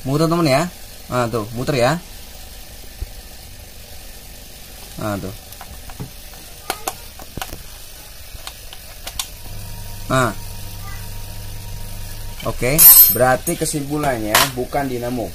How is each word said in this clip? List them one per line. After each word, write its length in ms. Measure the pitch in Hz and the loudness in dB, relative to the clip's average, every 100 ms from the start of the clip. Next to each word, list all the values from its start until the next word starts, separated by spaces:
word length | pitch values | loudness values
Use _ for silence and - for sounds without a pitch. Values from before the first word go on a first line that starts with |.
Muter, 240 | 131 147 160 | 2 4 6
temen, 200 | 170 165 | 6 8
ya. 200 | 131 180 - - - - | 6 4 -2 -14 -14 -2
Nah, 240 | 123 117 | 2 4
tuh, 160 | 117 104 117 | 2 0 -2
muter, 240 | 127 143 | 2 6
ya. 160 | 120 170 - - - - - - - - - - - - - - - - - - - - - - - - - - - - - - | 6 6 -2 -12 -12 -12 -12 -12 -12 -12 -12 -8 -8 -8 -12 -14 -14 -14 -14 -14 -12 -12 -12 -12 -14 -14 -14 -14 -14 -14 -12 -6
Nah, 160 | 107 98 | -4 -2
tuh. 200 | 92 107 - - - - - - - - - - - - - - - - - - - - - - - - - - - - - - - - - - - - - - - - - - - - - - - | -4 -10 -14 -14 -12 -12 -12 -8 -10 -10 -14 -14 -14 -14 -8 -6 -6 -8 -14 -12 -10 -8 -6 -8 -10 -12 -12 -12 -14 -14 -14 -12 -12 -12 -12 -12 -12 -10 -10 -6 -8 -8 -8 -8 -6 -8 -8 -8 2
Nah. 200 | 131 123 98 - - - - - - - - - - - - - - - - - - - - | 4 4 2 -6 -6 -8 -8 -8 -6 -6 -8 -6 -6 -6 -6 -6 -6 -6 -6 -6 -6 -6 -4
Oke, 320 | - - 123 156 - - - 107 | -4 2 4 8 8 10 8 8
berarti 400 | 117 127 - 170 | 8 8 4 0
kesimpulannya 800 | 156 156 139 151 143 123 107 110 139 | 2 0 0 2 4 2 4 4 4
bukan 400 | 123 123 151 135 | 2 0 2 2
dinamo. 400 | 120 120 123 98 | 0 0 0 -2